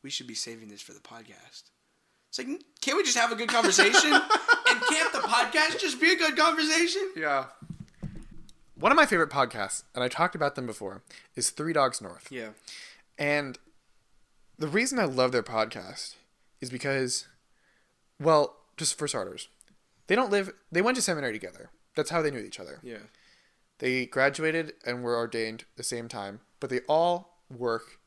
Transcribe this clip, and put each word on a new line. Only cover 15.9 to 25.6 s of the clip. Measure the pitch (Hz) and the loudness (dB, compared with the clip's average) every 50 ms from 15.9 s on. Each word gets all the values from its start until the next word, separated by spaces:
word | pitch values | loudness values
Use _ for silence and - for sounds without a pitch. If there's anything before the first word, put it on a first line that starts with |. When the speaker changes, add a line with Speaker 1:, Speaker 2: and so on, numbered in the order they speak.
| - - - - - _ _ _ _ _ _ _ _ _ | -12 -12 -14 -14 -16 _ _ _ _ _ _ _ _ _
Speaker 2:
is | 135 123 | -12 -10
because, | 127 120 - 139 135 135 131 123 - - - - _ _ _ _ _ _ _ _ _ _ _ _ _ _ _ _ _ _ | -10 -6 -4 -2 0 0 0 -2 -2 -6 -6 -10 _ _ _ _ _ _ _ _ _ _ _ _ _ _ _ _ _ _
well, | 143 160 160 147 147 - - - _ _ _ | 4 4 6 6 4 2 -4 -18 _ _ _
just | - 160 - - - | -4 -4 -4 -2 -2
for | 151 143 | -6 -4
starters, | - 120 92 95 92 - - _ _ _ - _ _ _ _ _ _ _ _ | -4 -4 -6 -6 -10 -14 -16 _ _ _ -20 _ _ _ _ _ _ _ _
they | - 185 | 0 2
don't | 233 262 208 | 2 2 2
live, | 202 202 196 190 - _ _ _ | 2 0 0 -2 -10 _ _ _
they | 160 175 | 0 2
went | 202 240 254 | 2 2 2
to | 254 | 2
seminary | 185 - 175 151 139 123 | 0 -2 -2 -2 -2 -4
together. | 107 110 92 90 - - - - - _ _ _ _ | -4 -6 -10 -12 -14 -16 -20 -20 -20 _ _ _ _
That's | 156 147 - | -4 -2 0
how | 165 170 | 0 0
they | 156 147 | 0 0
knew | 139 120 | -2 -4
each | 104 92 - - | -10 -10 -12 -14
other. | 92 71 69 - | -14 -16 -16 -16
Speaker 1:
Yeah. | - 123 113 104 110 - _ _ _ _ _ _ _ _ _ _ _ _ _ _ | -16 -16 -16 -16 -18 -20 _ _ _ _ _ _ _ _ _ _ _ _ _ _
Speaker 2:
They | - 127 127 127 127 | -2 0 0 0 -4
graduated | 117 - 135 131 139 135 - 156 160 160 165 160 156 - _ - | -2 0 2 2 2 2 0 -2 -2 -2 -2 -4 -6 -12 _ -8
and | 120 123 123 | -8 -6 -4
were | 123 120 120 | -2 -2 0
ordained | 117 117 113 113 113 113 110 113 117 | 0 -2 -2 -2 -4 -4 -4 -6 -12